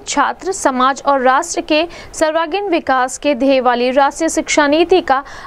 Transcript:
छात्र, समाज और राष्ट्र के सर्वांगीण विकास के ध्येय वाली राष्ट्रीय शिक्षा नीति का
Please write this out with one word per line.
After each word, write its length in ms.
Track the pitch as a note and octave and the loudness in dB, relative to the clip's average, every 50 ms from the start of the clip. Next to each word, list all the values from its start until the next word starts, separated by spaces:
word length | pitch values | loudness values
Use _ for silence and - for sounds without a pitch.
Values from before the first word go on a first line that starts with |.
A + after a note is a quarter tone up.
| G4+ - | -6 -4
छात्र, 440 | - C#4+ C#4+ C#4 B3 - - F4 | -2 -2 -2 -2 -2 -6 -6 -8
समाज 520 | F#4+ - - D4 C4 B3 B3+ C4 C#4 C4+ - | -4 -2 -2 -2 0 2 0 0 0 0 0
और 160 | C#4+ C#4 C#4 | 0 0 2
राष्ट्र 400 | B3 B3+ C4 C#4 E4+ E4+ - F4 | 2 2 2 2 0 -2 -4 -6
के 260 | E4+ - D#4 D4+ E4+ E4+ - - - - - | -4 0 0 0 0 -2 -4 -12 -18 -14 -6
सर्वांगीण 540 | - D#4 D#4 D#4 E4 E4 E4 D#4 G4 G4+ G4+ | -2 -2 0 0 0 -2 -2 -4 -4 -2 -2
विकास 500 | F4 D#4 - - C4 C4 B3 C4 - - | -2 -2 0 0 0 0 0 -2 -4 -4
के 180 | - D4 D4 | -2 -2 0
ध्येय 240 | A3+ C#4 C4+ C4+ C4 | 2 2 2 2 2
वाली 300 | A#3+ B3 A#3+ A#3+ B3 B3+ | 2 2 2 2 0 0
राष्ट्रीय 380 | B3 C#4+ C#4 C#4+ C#4+ - E4 D#4+ | 2 2 2 2 2 0 -2 -2
शिक्षा 380 | - E4 - - - D#4 D4 C#4+ | -2 -2 -4 -2 0 2 2 4
नीति 340 | D4 D#4+ F4 E4+ F#4+ F4+ | 4 2 2 4 2 2
का 220 | E4+ - C4 C4 C#4+ - - - - | 2 2 0 0 -2 -6 -12 -18 -12